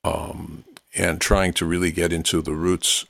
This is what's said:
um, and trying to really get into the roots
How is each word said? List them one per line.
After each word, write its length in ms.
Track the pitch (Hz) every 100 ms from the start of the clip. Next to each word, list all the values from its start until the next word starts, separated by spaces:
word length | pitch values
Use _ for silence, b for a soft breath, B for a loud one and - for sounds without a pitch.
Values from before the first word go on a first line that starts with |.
um, 600 | 87 - 78 80 - 78 - - _
and 260 | - 90 82
trying 340 | - 101 92
to 120 | 82 82
really 240 | 87 90
get 220 | 82 85
into 300 | 82 82 87
the 120 | 76
roots 520 | 78 90 90 - -